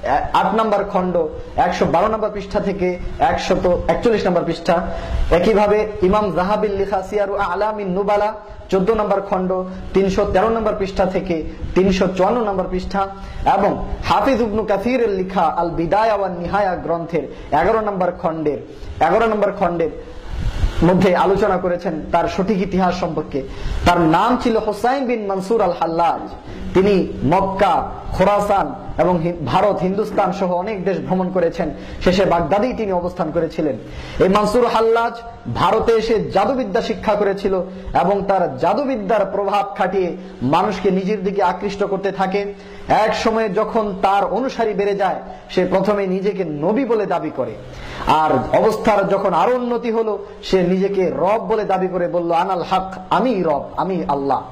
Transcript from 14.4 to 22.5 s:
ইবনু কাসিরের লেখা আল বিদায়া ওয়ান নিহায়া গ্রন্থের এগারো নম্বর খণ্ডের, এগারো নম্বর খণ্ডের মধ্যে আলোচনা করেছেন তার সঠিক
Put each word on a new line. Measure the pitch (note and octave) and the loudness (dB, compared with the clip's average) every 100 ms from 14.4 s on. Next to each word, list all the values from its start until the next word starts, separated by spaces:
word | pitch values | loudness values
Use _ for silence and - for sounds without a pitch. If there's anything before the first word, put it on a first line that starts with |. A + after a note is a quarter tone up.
ইবনু | A#3 G#3+ | 2 0
কাসিরের | G#3+ G3 A#3 B3+ A3+ | 0 0 2 0 0
লেখা | F#3+ F#3 F#3 | 0 -2 0
আল | D#3+ D#3+ E3+ | 0 0 -2
বিদায়া | D3+ E3 G3 A3+ | -2 0 2 2
ওয়ান | G3+ F#3+ | 2 -2
নিহায়া | F3 E3+ F#3+ G3 F3 | -4 -2 0 0 -2
গ্রন্থের | C#3+ E3+ D#3+ E3 C3+ - - | -2 -4 -2 -4 -4 -12 -2
এগারো | D3+ F3 A3+ | 0 2 2
নম্বর | G#3+ F#3+ F3+ F3 | 0 0 -2 0
খণ্ডের, | E3+ D#3+ D3+ C#3 - - - - | -4 -2 -2 -2 -8 -14 -12 0
এগারো | D#3 G3 A3+ | 2 4 2
নম্বর | G#3+ G3+ | 2 0
খণ্ডের | F#3 F3+ E3+ D#3+ - - - - - - - - - | 0 -2 0 -2 -4 -14 -14 -8 -4 -2 0 0 2
মধ্যে | E3+ F#3 F#3+ E3+ | 4 4 4 4
আলোচনা | E3+ F#3+ G#3 F3+ | 4 2 2 0
করেছেন | F#3 F3 G3 D#3 C#3+ | 0 -2 -4 -6 0
তার | E3+ A3+ | 0 0
সঠিক | A3 F#3+ | -2 0